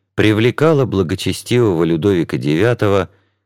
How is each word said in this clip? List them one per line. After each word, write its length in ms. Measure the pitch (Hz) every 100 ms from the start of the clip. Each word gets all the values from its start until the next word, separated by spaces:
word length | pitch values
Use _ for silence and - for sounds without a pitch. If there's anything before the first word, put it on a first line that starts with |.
| _
привлекало 680 | - 135 107 120 - 156 151
благочестивого 1000 | 117 95 85 98 - 90 - 123 113 82
Людовика 540 | 82 82 98 92 76 71
девятого 720 | 67 78 113 120 104 98 92 _ _ _